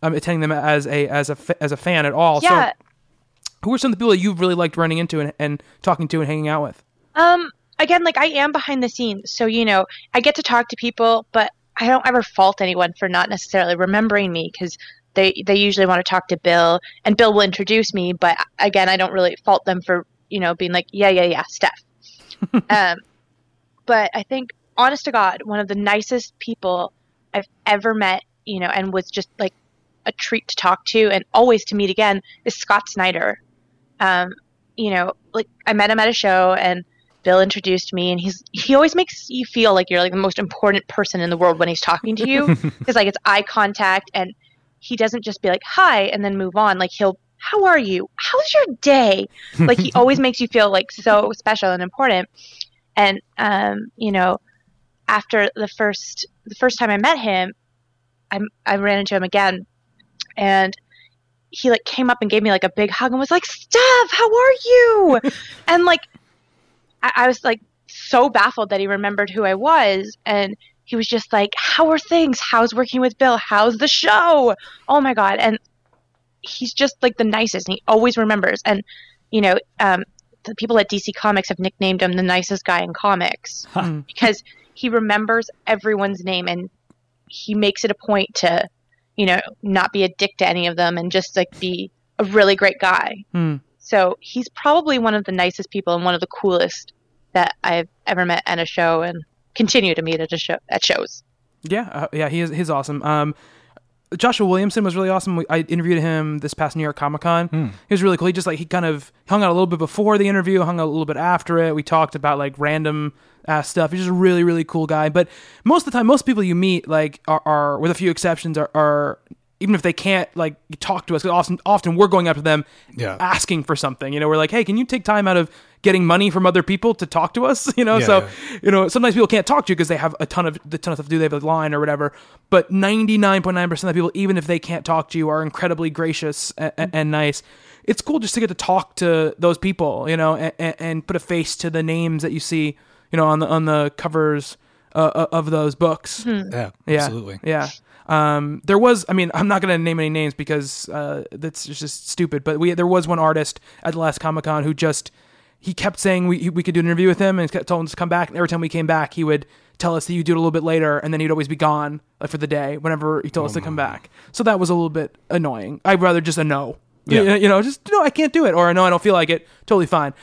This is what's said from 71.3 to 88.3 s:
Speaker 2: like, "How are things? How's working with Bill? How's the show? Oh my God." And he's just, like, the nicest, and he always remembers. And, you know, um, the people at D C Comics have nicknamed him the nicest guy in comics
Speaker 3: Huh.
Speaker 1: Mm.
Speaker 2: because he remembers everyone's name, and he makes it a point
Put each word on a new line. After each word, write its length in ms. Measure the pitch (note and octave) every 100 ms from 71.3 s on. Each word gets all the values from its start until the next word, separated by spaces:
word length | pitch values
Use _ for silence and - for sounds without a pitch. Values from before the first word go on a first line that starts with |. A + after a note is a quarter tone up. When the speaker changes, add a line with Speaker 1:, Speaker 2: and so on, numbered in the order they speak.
Speaker 2:
like, 180 | G#3+ G3+ -
"How 340 | - - D#4+
are 80 | D#4
things? 400 | - E4+ D#4 A#3+
How's 340 | - A#3 A#3 A3+
working 260 | B3 B3+
with 160 | B3+ G#3
Bill? 200 | C4 A#3
How's 400 | - G#3 A3 A3+
the 100 | C#4+
show? 680 | - G#3+ G#3+ E4+ D4+ A#3+ G3 - - -
Oh 140 | C#4+
my 120 | C4+
God." 240 | A3 G3 G#3
And 180 | A#3 A3 - _ _ _ _ _ _ _
he's 320 | - - B3
just, 280 | - C4+ -
like, 160 | B3+ -
the 60 |
nicest, 440 | A3+ G#3+ A3+ F#3+ F#3
and 60 | F#3+
he 80 | -
always 300 | A3 B3 A#3
remembers. 440 | A3 G#3 F#3 - -
And, 180 | G3+ - - - _ _
you 100 | A3
know, 140 | G3+ F#3+ - -
um, 240 | G3+ F#3 - _ _ _
the 120 | - A3
people 220 | A3 A3+
at 100 | G3+
D 100 | G3+
C 140 | -
Comics 340 | - G#3+ G3+ -
have 100 | F3+
nicknamed 420 | F#3 - F#3+ F#3
him 120 | F#3
the 100 | F3+
nicest 420 | F#3 F3+ F3+ G3 -
guy 160 | F3
in 100 | F3
comics 720 | E3 G#3 F#3+ F3+ - - - -
Speaker 3:
Huh. 120 | F3+
Speaker 1:
Mm. 220 | F3+ D3+ C#3
Speaker 2:
because 360 | - A#3 G3+ - - _
he 160 | - B3+
remembers 600 | A3+ G#3+ G#3 G#3+ A3+ A3+ - -
everyone's 560 | G#3+ G#3+ G#3 G3 F#3+
name, 240 | F3+ F#3 F3+
and 220 | F3 F#3 - _ _ _ _ _
he 260 | - - G#3
makes 300 | G#3 - A3
it 60 |
a 40 | G3+
point 380 | - G3+ F#3+